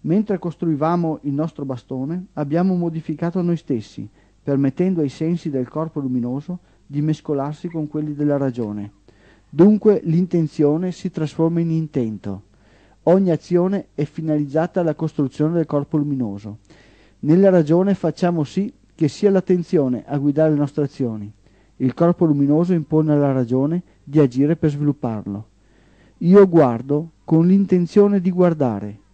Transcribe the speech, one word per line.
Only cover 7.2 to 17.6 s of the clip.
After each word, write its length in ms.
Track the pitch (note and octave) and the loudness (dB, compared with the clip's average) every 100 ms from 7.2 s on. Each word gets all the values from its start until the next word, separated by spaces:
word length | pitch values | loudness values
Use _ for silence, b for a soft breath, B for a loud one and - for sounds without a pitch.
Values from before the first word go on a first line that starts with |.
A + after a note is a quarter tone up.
| - C#3+ C#3+ D3+ F3 | -4 -4 -4 -8 -10
con 180 | E3 D3+ | -8 -6
quelli 260 | D3+ D3+ | -6 -8
della 220 | D3 D3 C#3+ | -2 0 0
ragione. 560 | C#3 B2 A2 G#2 G#2 _ _ b b b b | -2 -4 -6 -6 -10 _ _ b b b b
Dunque 520 | C#3 G3 G#3+ A3 G3 | 4 6 6 4 2
l'intenzione 880 | E3+ D#3+ F3+ F3 D#3 - D3 D#3 F3+ | 0 0 0 0 -2 0 0 2 -4
si 180 | E3 F#3 | -6 -10
trasforma 520 | E3 D3+ - E3 E3+ | -6 -6 -2 0 0
in 100 | E3 | -2
intento. 680 | D#3+ D#3 C#3 A2+ G#2 G2+ G2 _ b b b b b | -2 -2 -4 -4 -6 -10 -10 _ b b b b b
Ogni 280 | - F#3+ F#3+ | 2 4 2
azione 560 | D3+ - F3 F#3 G3 - - | -2 0 0 0 -4 -6 -8
è 80 | |
finalizzata 760 | D3 - D#3+ D3+ C#3+ D3+ E3+ F#3 | -6 -6 -2 -2 -2 -2 -2 -2
alla 140 | E3+ D3 | -2 -2
costruzione 580 | D#3+ - C3+ - D3+ | -6 -2 -4 -2 0
del 120 | E3+ D#3 | 0 -2
corpo 300 | D3 C#3+ D#3 | -4 -2 -4
luminoso. 640 | D3 C3+ A2+ G2 G#2 G#2+ _ b b b b b | -2 -4 -4 -6 -12 -18 _ b b b b b
Nella 300 | C#3+ E3+ G3 | 2 6 6
ragione 460 | F#3 | 6